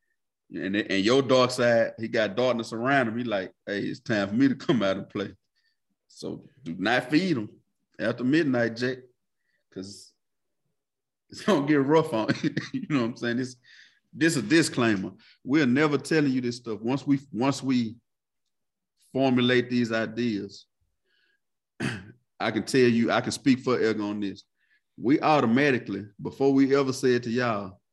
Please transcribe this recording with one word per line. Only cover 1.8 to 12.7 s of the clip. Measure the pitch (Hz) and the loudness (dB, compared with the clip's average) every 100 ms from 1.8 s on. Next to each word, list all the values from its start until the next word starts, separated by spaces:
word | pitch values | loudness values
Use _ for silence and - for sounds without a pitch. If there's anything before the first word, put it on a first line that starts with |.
| 113 - | 2 -2
he | 113 | -6
got | 113 104 98 | -2 -2 0
darkness | 123 117 113 | 0 0 -4
around | 113 127 139 117 | -6 0 0 0
him. | 113 | -4
He | |
like, | 120 101 95 _ - | -4 -4 -4 _ -8
"Hey, | 101 | -6
it's | 101 - | -4 -6
time | - 110 95 | -4 -2 0
for | 110 | 0
me | 135 | 0
to | 123 | -2
come | - 123 | -2 0
out | 98 95 | 0 -2
and | - | -6
play." | - 98 - _ _ _ _ _ _ _ | -8 -8 -12 _ _ _ _ _ _ _
So | - 85 - - _ | -14 -12 -12 -16 _
do | - 90 | -12 -4
not | 101 127 - | 0 0 2
feed | 151 190 135 | 0 2 -2
him | 104 - _ _ _ - | -4 -12 _ _ _ -6
after | 101 120 123 | -4 -2 0
midnight, | 156 151 123 117 113 | 2 2 0 0 -2
Jack, | 123 123 - _ _ _ _ _ _ | -6 -6 -12 _ _ _ _ _ _
'cause | 95 - - - _ _ _ _ _ _ _ _ _ _ _ _ | -14 -14 -16 -20 _ _ _ _ _ _ _ _ _ _ _ _
it's | - | -8
gonna | - 170 143 | 0 0 4
get | 151 135 | 2 4
rough | 160 156 | 4 4
on | 110 104 - | -2 -2 -2
<laughs> | |
you. | 156 - - | -4 -6 -8